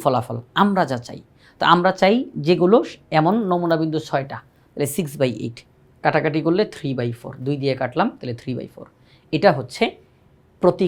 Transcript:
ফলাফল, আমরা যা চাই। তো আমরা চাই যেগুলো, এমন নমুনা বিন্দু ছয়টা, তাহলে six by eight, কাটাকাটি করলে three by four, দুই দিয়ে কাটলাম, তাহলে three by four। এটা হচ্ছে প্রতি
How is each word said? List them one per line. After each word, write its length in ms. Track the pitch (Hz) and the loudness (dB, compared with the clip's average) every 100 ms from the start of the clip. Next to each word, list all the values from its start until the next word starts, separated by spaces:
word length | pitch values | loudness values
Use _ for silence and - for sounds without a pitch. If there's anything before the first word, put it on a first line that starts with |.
ফলাফল, 320 | 143 127 117 117 - - | 2 0 -2 -8 -6 0
আমরা 200 | 202 190 156 | 2 2 0
যা 80 | 123 117 | -2 -8
চাই। 140 | 139 - _ _ _ | -18 -20 _ _ _
তো 40 | - | 4
আমরা 160 | 175 180 185 | 4 4 4
চাই 160 | 190 233 - - 147 | 4 4 0 -6 0
যেগুলো, 300 | 175 180 233 330 - _ 156 | 4 6 4 4 -8 _ 2
এমন 160 | 160 220 202 | 2 2 0
নমুনা 260 | 175 170 165 | 0 0 0
বিন্দু 180 | 160 156 151 | 0 -4 -4
ছয়টা, 300 | 139 135 113 - _ _ | -4 -4 -12 -16 _ _
তাহলে 180 | - 143 - | -6 -4 -4
six 100 | 156 139 | -6 -2
by 100 | 131 113 | -2 -2
eight, 140 | 120 117 - _ _ _ | -10 -12 -20 _ _ _
কাটাকাটি 360 | 156 143 147 147 151 | 0 0 0 -2 0
করলে 160 | 180 208 | 0 -2
three 200 | - 143 127 | -4 -6 -4
by 120 | 120 117 | -4 -6
four, 140 | 139 - | -12 -10
দুই 120 | 127 147 | -6 -4
দিয়ে 120 | 135 131 | -2 -2
কাটলাম, 280 | 127 139 214 - | -4 -2 -2 -4
তাহলে 160 | 127 117 | -10 -10
three 140 | - 123 | -8 -8
by 100 | - | -10
four। 120 | - - _ _ _ _ 151 | -16 -20 _ _ _ _ 2
এটা 140 | 196 143 | 4 2
হচ্ছে 260 | 120 - 233 - _ _ _ _ _ _ | -4 -4 -4 -4 _ _ _ _ _ _
প্রতি 240 | 180 175 | 0 2